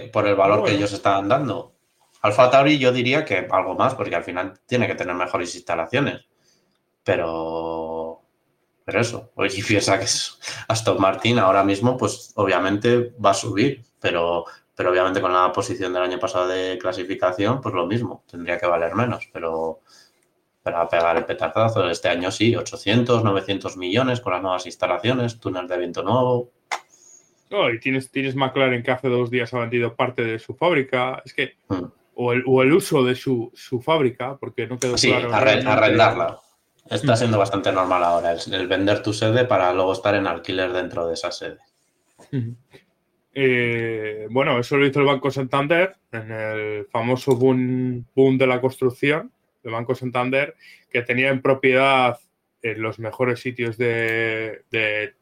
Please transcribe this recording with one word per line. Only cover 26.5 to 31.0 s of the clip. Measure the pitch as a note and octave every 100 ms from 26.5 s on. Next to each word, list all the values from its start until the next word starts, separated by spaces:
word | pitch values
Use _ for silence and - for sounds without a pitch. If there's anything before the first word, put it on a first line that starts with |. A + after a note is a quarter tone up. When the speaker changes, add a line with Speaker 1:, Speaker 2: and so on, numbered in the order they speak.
| _ - - _ _ _ - _ _ -
Speaker 2:
No, | G3+ C#3+
y | A2+
tienes, | C3+ C3 C3
tienes | C3+ C3+
McLaren | C3+ C3 C#3 C3 B2
que | B2
hace | B2+ C3
dos | B2 A#2+
días | B2 A#2
ha | B2+
vendido | A#2 A#2+ A#2
parte | - B2 B2
de | A2+ A2
su | -
fábrica, | - E3+ D#3 C3 B2+